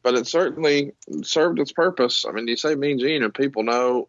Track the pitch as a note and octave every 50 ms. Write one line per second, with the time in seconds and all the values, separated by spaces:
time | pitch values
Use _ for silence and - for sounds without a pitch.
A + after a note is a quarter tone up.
0 | - B2+ B2 A#2+ A#2 - - E3 F#3 C3 D#3 D#3 D#3+ D3 D3 C#3+ C#3+ C#3+ - _
1 | - - - - - - - D#3+ D#3 F3 E3+ D#3 C#3+ - - - E3 F#3 F3+ -
2 | B2 A#2+ - - - - F#2+ A2 A#2 A#2 A#2 - - D3+ D#3 C#3 C#3 D3 C#3+ B2+
3 | B2 D3 D#3+ C#3+ A#2+ A2 - - C#3 C#3 C#3 A2 A2 A2+ A#2+ B2 B2 B2 B2 B2
4 | -